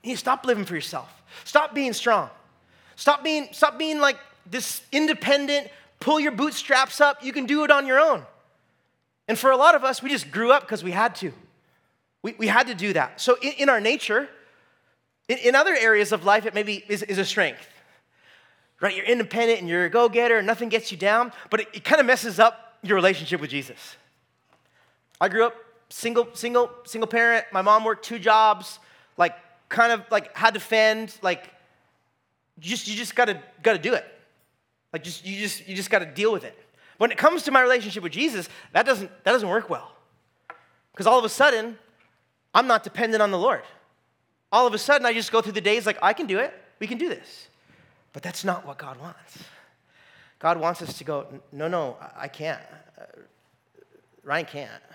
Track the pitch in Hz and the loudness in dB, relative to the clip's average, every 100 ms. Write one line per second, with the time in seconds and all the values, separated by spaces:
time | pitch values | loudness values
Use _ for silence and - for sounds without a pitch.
0 | 226 254 - 262 254 220 190 165 - 147 | -8 -6 -2 -2 0 -2 -2 -8 -8 -12
1 | - - _ - - 294 302 254 269 214 | -14 -20 _ -20 0 0 2 -4 -4 -2
2 | 240 214 143 - _ _ _ _ _ - | 0 0 0 -14 _ _ _ _ _ 0
3 | - 294 294 311 277 - 302 277 311 302 | 2 2 0 -4 -4 0 0 0 -6 2
4 | 277 262 - _ - 240 - - _ 277 | 0 0 -12 _ -10 -8 -8 -10 _ 0
5 | 311 311 - 285 285 285 285 - _ _ | 0 -2 2 2 2 -4 -4 -20 _ _
6 | - 311 294 226 302 294 - 262 269 - | 0 0 0 -2 -4 -4 0 2 2 2
7 | 285 277 262 277 254 294 294 285 269 262 | 2 2 -6 -6 -2 0 4 4 4 2
8 | 311 220 127 _ _ _ _ _ _ _ | 2 0 -6 _ _ _ _ _ _ _
9 | _ _ - 220 262 262 302 311 262 269 | _ _ -6 0 2 6 6 6 2 -4
10 | 262 277 143 151 233 277 - 214 180 180 | -4 -4 -4 -4 2 2 2 -8 -6 -2
11 | 226 - 175 123 _ _ _ _ _ _ | -2 -2 -12 -12 _ _ _ _ _ _
12 | _ _ 220 220 214 220 254 202 202 170 | _ _ -12 -4 2 2 2 -2 -2 -2
13 | 127 - - 254 269 269 277 240 214 294 | -2 -4 0 2 0 0 2 2 0 -2
14 | - 220 277 - _ _ _ _ _ _ | -2 -4 -4 -16 _ _ _ _ _ _
15 | _ _ - 254 240 269 330 311 226 208 | _ _ -6 0 4 4 4 2 4 4
16 | 208 202 180 214 220 202 208 202 - 202 | 2 0 2 2 2 -4 -4 -8 -6 -8
17 | 208 190 190 - 165 117 - _ _ _ | -4 -4 -2 -2 -2 -4 -20 _ _ _
18 | _ _ _ _ _ _ _ _ 190 190 | _ _ _ _ _ _ _ _ -4 -4
19 | 202 240 220 220 233 226 175 175 175 226 | 0 0 0 0 0 0 0 -2 0 2
20 | 240 226 240 226 196 226 233 220 220 180 | 2 2 2 2 0 -4 -2 -4 -4 -4
21 | 196 220 240 - - 220 208 214 - 302 | 0 0 -2 -8 -4 -4 -4 -10 2 4
22 | 247 254 233 180 220 226 - _ 185 202 | 4 2 0 4 4 4 -20 _ 0 4
23 | 180 175 156 175 143 139 135 117 - - | 4 2 -6 -6 -6 -8 -10 -16 -20 -20
24 | _ _ _ _ _ _ _ _ _ _ | _ _ _ _ _ _ _ _ _ _
25 | _ _ 190 214 233 233 - _ _ - | _ _ -2 2 0 -2 -20 _ _ -8
26 | 233 240 233 - 233 240 233 - - 226 | -2 -2 -2 -6 -2 0 0 -4 -14 -8
27 | 220 233 233 233 - 190 190 214 220 214 | -4 2 2 2 0 -2 4 4 4 -4
28 | - 226 190 220 220 202 185 - _ _ | -8 -4 2 6 4 2 -6 -20 _ _
29 | _ - 170 - _ _ _ - 233 226 | _ 0 0 0 _ _ _ 2 2 2
30 | - 208 - - 220 208 - 220 220 220 | -2 -4 -4 0 0 0 0 2 4 2
31 | 220 - 190 175 - _ _ _ _ _ | -6 -6 -4 -4 -8 _ _ _ _ _
32 | _ _ _ _ _ _ 160 233 - 214 | _ _ _ _ _ _ -10 -8 -8 -10
33 | 233 - 240 175 - _ 220 190 175 - | -6 0 0 0 -10 _ 0 0 0 -4
34 | - - _ _ _ _ _ _ _ 165 | -4 -20 _ _ _ _ _ _ _ -12
35 | 170 160 190 196 208 - 185 190 185 214 | -12 -14 -12 -8 -8 -10 -10 -10 -2 -2
36 | 165 139 208 196 131 - _ _ _ _ | -2 -2 -2 -2 -8 -20 _ _ _ _
37 | 233 214 302 339 - 269 254 247 208 196 | -2 2 2 2 2 2 4 0 -2 -10
38 | 175 151 302 220 160 - - 180 240 233 | -8 -4 -4 -4 -10 -16 -2 0 2 0
39 | 196 - 185 247 208 208 220 131 - _ | -4 -6 0 0 0 -2 -4 -10 -10 _
40 | _ _ _ _ _ - _ _ _ - | _ _ _ _ _ -20 _ _ _ -2
41 | 202 254 220 - 285 233 226 220 _ _ | 2 4 2 2 2 2 -6 -14 _ _
42 | _ _ _ _ _ - 254 226 - - | _ _ _ _ _ 0 2 0 -2 -4
43 | 226 220 208 185 180 120 - - _ _ | -2 2 2 2 0 -2 -8 -20 _ _
44 | _ _ _ _ _ 214 247 214 247 285 | _ _ _ _ _ 2 2 0 2 2
45 | 247 226 - 226 208 208 196 226 208 - | 2 -2 0 -2 -2 -2 0 0 -2 0
46 | 190 226 277 190 269 - _ _ 208 240 | 0 0 -4 -4 -4 -8 _ _ -10 -6
47 | 349 - - - - _ _ _ _ _ | -6 -8 -14 -20 -20 _ _ _ _ _
48 | _ 143 180 170 190 175 143 139 147 131 | _ -16 -12 -8 -6 -6 -10 -16 -18 -16
49 | 160 170 _ - - - _ _ _ _ | -20 -20 _ -20 -20 -20 _ _ _ _
50 | _ _ _ _ 165 170 165 175 160 - | _ _ _ _ -2 0 -2 -4 -12 -14
51 | 147 143 - 135 _ 143 160 175 143 117 | -8 -10 -10 -20 _ -10 -6 -4 -6 -10
52 | - - 143 - 151 143 - - _ _ | -18 -16 -16 -12 -10 -10 -14 -20 _ _
53 | - - - _ _ _ _ _ _ _ | -20 -20 -20 _ _ _ _ _ _ _
54 | _ _ - 151 160 143 123 - _ | _ _ -6 -6 -4 -12 -14 -18 _